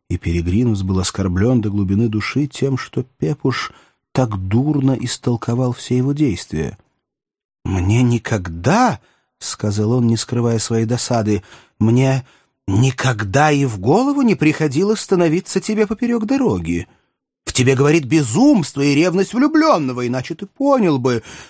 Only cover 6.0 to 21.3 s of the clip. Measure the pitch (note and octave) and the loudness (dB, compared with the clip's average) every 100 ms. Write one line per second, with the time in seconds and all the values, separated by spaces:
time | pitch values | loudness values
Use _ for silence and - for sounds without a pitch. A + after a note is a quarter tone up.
6 | C3 D3 D3+ F2 - D#2 C#2+ - _ _ | 0 0 0 -2 -6 -6 -6 -8 _ _
7 | _ _ _ _ _ _ - F#2 F2+ A2+ | _ _ _ _ _ _ -4 -2 2 2
8 | B2 A#2+ - A2 F2 E2+ F#2 G3+ B3 B2 | 2 0 -2 -4 -4 -4 0 2 2 -2
9 | _ _ _ - - - G#2+ G#2 G#2+ B2 | _ _ _ -14 -12 -6 -4 0 0 2
10 | A#2 A2+ - A#2+ A#2 A2+ - A2+ A2+ B2 | 2 0 -2 -2 0 0 0 -2 0 -2
11 | - A#2+ G#2+ G2+ - - _ - A2 A#2+ | -2 0 0 -2 -4 -20 _ 0 2 4
12 | C3+ C3 C3 _ _ _ - A#2 C3 - | 2 0 -4 _ _ _ -2 2 2 2
13 | B2+ A2 G#2 B2+ D3+ C#3+ C#3 G#2 G2+ F3+ | -2 -2 -2 2 2 2 0 -2 2 2
14 | C4+ C#4+ A#3+ F3 D#3 D3 D#3 C3+ G3+ G#3+ | 2 2 2 2 0 0 -2 0 0 0
15 | - F#3 E3+ E3+ - F#3+ - G#3+ G#3 G#3+ | 0 2 2 0 -2 -4 -2 -2 -2 -2
16 | A#3+ A#3 G#3+ C#4 A#3+ F#2+ E2+ F2 G2 _ | -2 -2 0 0 0 0 -2 -4 -6 _
17 | _ _ _ _ - - B2 C3 C#3+ E3 | _ _ _ _ -6 0 2 4 4 2
18 | B2+ D#3 B2+ B2+ C#4 B3+ D3 C#3 C#3+ C#3+ | 2 0 2 4 4 4 0 -2 2 2
19 | F3 F3 F#3 A3+ D4 D#4 D#4+ G#3 C3 B2 | 2 0 -2 0 2 2 2 2 0 -4
20 | B2 B2+ B2 D#3+ G3+ - C#4 C4+ F#3 C#3 | -4 -4 -6 -12 -12 -4 0 2 2 2
21 | B2+ A#2 - | 0 -2 -4